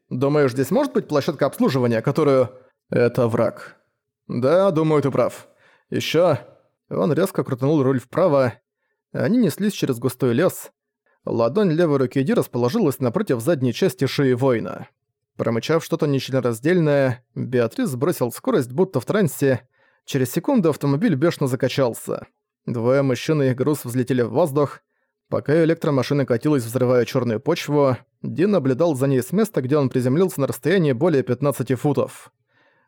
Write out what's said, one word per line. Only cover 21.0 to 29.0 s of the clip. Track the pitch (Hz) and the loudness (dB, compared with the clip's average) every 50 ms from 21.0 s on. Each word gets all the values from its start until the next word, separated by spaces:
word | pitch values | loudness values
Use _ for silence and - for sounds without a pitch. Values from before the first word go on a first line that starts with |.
| 220 240 156 | 0 0 0
бешено | 127 156 175 - - 151 | 2 0 0 0 0 -2
закачался. | 127 131 - 135 123 - 143 131 117 110 - - - - - - - _ _ _ _ _ _ _ | -2 -2 -2 -2 -2 0 0 0 -2 -2 -6 -8 -8 -8 -8 -8 -14 _ _ _ _ _ _ _
Двое | - 120 117 110 123 131 139 139 | -8 -6 -2 0 2 2 2 2
мужчин | 135 123 - - - 160 147 135 | 0 -2 -2 -2 -2 0 2 2
и | 131 | 0
их | 123 | 0
груз | - 127 147 151 - - | 0 0 -2 -2 -2 -6
взлетели | 123 117 131 120 - 135 123 120 | -6 -4 -4 -2 0 0 0 0
в | 110 | 0
воздух. | 113 143 180 147 131 151 143 - - - _ _ _ _ _ _ _ _ _ _ | 0 0 0 0 0 0 -2 -2 -4 -10 _ _ _ _ _ _ _ _ _ _
Пока | - 117 113 - 147 170 160 | -6 -4 -2 0 2 2 4
электромашина | 156 165 - - 160 143 127 120 - 147 143 131 | 2 2 0 0 0 0 0 0 0 0 0 0
катилась, | - 120 113 - 151 151 135 113 | 0 -2 0 0 0 0 0 -2
взрывая | 113 120 131 127 123 127 123 113 | -2 -2 0 2 2 2 2 2
черную | - - 131 117 120 110 107 | 0 0 -2 0 0 -2 -2
почву, | - 156 175 - - 147 147 147 143 135 120 - - _ _ _ - | -2 -2 -2 -2 -2 -2 0 2 2 2 0 -2 -6 _ _ _ -10
Ди | 131 113 131 175 | -8 -2 0 0
наблюдал | 214 202 170 131 131 131 139 170 175 151 | 2 2 2 2 0 0 2 2 0 2
за | 123 | 0